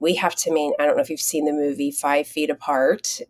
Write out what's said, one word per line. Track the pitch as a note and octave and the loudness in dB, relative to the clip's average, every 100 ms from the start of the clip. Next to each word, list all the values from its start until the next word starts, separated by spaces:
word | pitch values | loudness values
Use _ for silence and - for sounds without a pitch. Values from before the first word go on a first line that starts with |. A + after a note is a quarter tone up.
we | D#3+ F3+ | 0 2
have | F3+ - | 0 -2
to | F3 | 0
main-, | D#3+ D3 C#3 | 0 0 2
I | |
don't | D3 C#3+ | 2 2
know | |
if | D3 | 0
you've | D#3 | -2
seen | - D#3+ D3+ | -4 0 0
the | |
movie | D3 C#3+ C3+ C#3+ | 0 0 0 -4
Five | C#3 D3 D3 D3 | -2 0 0 0
Feet | - D3+ | -2 -4
Apart. | C#3+ - C#3 C3+ G3 - - B2+ | -2 -2 2 2 2 -2 -8 -10